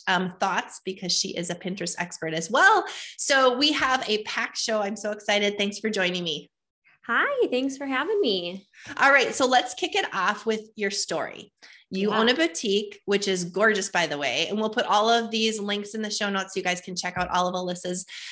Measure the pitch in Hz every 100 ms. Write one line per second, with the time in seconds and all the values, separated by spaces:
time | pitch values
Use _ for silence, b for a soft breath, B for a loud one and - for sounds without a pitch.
0 | - 180 185 - 196 185 - - - 190
1 | 180 - 190 - 175 175 185 190 175 -
2 | 175 - 160 160 170 247 381 415 403 B
3 | B B - 269 262 247 294 294 285 262
4 | 233 214 214 - 240 - - 214 202 214
5 | 214 208 - 208 202 202 202 202 220 202
6 | 180 180 170 151 147 _ _ _ b b
7 | - 240 427 554 427 254 269 269 277 254
8 | 311 415 294 190 175 190 - B B B
9 | 277 277 220 220 262 254 247 - 359 392
10 | 381 196 185 208 226 220 214 - 202 196
11 | - 160 123 - - _ B B B 190
12 | 208 214 226 254 330 - 214 202 208 -
13 | - 202 196 185 175 180 220 208 196 180
14 | 165 143 139 127 165 214 220 220 - 208
15 | 226 233 226 220 220 214 202 202 202 220
16 | 214 208 208 196 190 196 180 180 - 180
17 | 180 180 180 180 180 185 180 180 180 180
18 | - B B